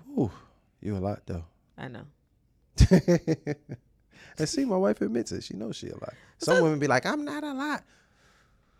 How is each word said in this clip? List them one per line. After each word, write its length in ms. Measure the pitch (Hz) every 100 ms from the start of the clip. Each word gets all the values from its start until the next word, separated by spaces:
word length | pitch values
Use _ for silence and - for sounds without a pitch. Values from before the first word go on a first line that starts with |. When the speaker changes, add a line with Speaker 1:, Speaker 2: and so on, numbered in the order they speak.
| 247 277
Speaker 1:
Ooh, 140 | 113 - - _ _ _
you 160 | 104 98
a 20 |
lot 240 | 95 - -
though. 180 | 87 82 _ _ -
Speaker 2:
I 80 | 131
know. 200 | 110 - _ _ _ _ _ _ -
Speaker 1:
<laughs> 140 | - 185 - 170 - 156 147 147 - - _ _ _ - - -
And 100 | 156
see, 160 | 277
my 120 | 269 185
wife 240 | 202 208
admits 320 | - 220 -
it. 100 | 95
She 100 | -
knows 220 | 95 220 -
she 120 | 95
a 60 |
lot. 200 | - - - - -
Some 180 | - 170
Speaker 2:
So 40 |
Speaker 1:
women 160 | 160 147
be 80 | 139
like, 180 | 127
"I'm 200 | - 302
not 180 | 294 294
a 80 | 302
lot." 300 | 262 294 269 - _ _ _ _ _ _ _ _